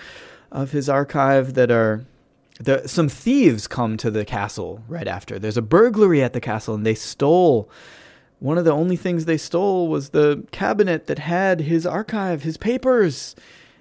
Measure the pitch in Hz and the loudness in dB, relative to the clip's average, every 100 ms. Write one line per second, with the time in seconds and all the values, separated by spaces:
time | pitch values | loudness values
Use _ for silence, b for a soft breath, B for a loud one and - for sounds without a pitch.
0 | B B B B B 139 135 147 135 139 | B B B B B -8 -4 -2 0 0
1 | 143 147 135 135 131 127 120 117 110 110 | 0 0 4 4 2 2 4 4 2 0
2 | 127 _ _ _ _ - 123 135 131 175 | -6 _ _ _ _ -6 0 0 0 0
3 | 151 - 226 277 185 110 - - 113 110 | 0 0 0 4 4 4 -4 -4 -4 -2
4 | 113 107 101 110 101 - 87 104 113 160 | -4 -4 -4 -6 -6 -8 -10 -12 -12 -10
5 | 101 90 - 101 107 110 107 180 240 214 | -8 -8 -10 -8 -4 -4 2 4 4 6
6 | 196 151 123 123 135 110 - 107 110 110 | 4 4 0 -2 -6 -6 -6 -2 -2 -2
7 | - - 143 175 175 117 - B B B | -6 -2 2 4 4 4 -2 B B B
8 | B B B _ 135 170 165 147 180 175 | B B B _ -4 0 2 2 0 -2
9 | 185 170 160 160 - 175 196 185 170 151 | -2 -2 -2 -4 -2 -2 0 0 -2 -4
10 | 139 151 147 143 - - 202 208 190 160 | -2 2 2 2 -6 -6 -2 2 0 0
11 | - 147 147 175 190 175 151 165 175 160 | -4 -6 -4 -2 0 0 0 0 0 -4
12 | 214 220 190 160 151 156 214 247 262 247 | -4 -4 -4 -4 -6 -4 -4 -2 2 2
13 | 180 127 - B B B B B | 2 -2 -12 B B B B B